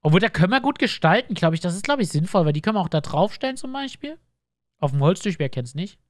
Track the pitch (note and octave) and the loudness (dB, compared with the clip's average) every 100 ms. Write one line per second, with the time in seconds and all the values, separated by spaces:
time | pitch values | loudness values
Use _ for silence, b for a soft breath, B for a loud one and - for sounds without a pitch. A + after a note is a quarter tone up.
0 | D3+ F3 A3+ - F3+ C4 B3+ C#4 B3+ - | 6 4 4 2 2 4 0 0 -2 2
1 | D#3+ G3+ B3+ F#3+ E3 D#3+ F3+ F3+ - C#4+ | 2 2 0 0 0 0 -4 -4 -2 0
2 | G3 D3+ E3 G3+ D3+ D3 G#3+ G#3+ E3 D#3 | 0 0 0 2 2 0 0 -2 0 -2
3 | - D3+ G3 - C4 C4 C#4 C4+ C4+ - | -2 0 0 -2 -6 -6 -10 -8 -10 -10
4 | C#4+ D#4+ _ _ _ _ _ _ C#3+ C#3 | -14 -14 _ _ _ _ _ _ -2 2
5 | C#3+ F#3+ G#3 F3 C#3 - B2 C#3 F#3+ _ | 2 2 -2 -2 -4 -4 -6 -8 -10 _